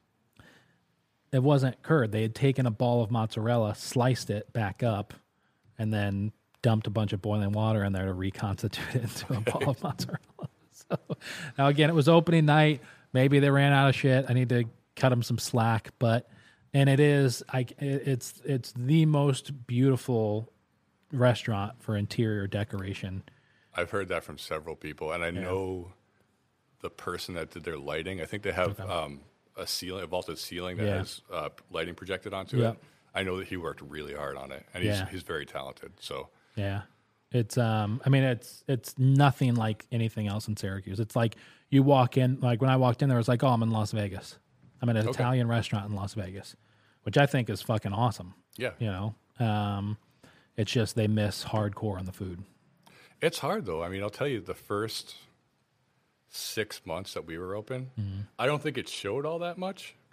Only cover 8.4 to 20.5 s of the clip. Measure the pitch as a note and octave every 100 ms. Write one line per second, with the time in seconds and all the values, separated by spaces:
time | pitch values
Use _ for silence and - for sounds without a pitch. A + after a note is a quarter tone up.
8.4 | G#2 F#2+ G#2 - - B2+ A2+ - - A2+
9.4 | A2 - C#3+ B2 - - - - _ -
10.4 | - _ _ - - - - - - -
11.4 | D3+ - C#3 C#3+ D3+ E3 C#3+ E3+ E3 E3
12.4 | D3+ D#3 D3+ C#3 - - - B2+ C#3 C#3+
13.4 | C#3+ C#3 C#3+ C#3 C#3 - C#3 C3 B2+ B2
14.4 | B2 A#2+ A#2 _ _ - C3 A#2+ - A2
15.4 | - B2 A2+ A2+ - - A#2 A#2+ - -
16.4 | - _ - C#3 C#3 C#3 D3 C#3+ C3+ -
17.4 | - C3 B2 - C#3 C#3 C#3 B2+ - -
18.4 | C#3+ C3 - B2 B2+ D#3+ D#3 D3 C#3+ B2+
19.4 | - C#3 A#2+ A#2+ C3+ B2 - A#2 G#2+ G#2+
20.4 | A2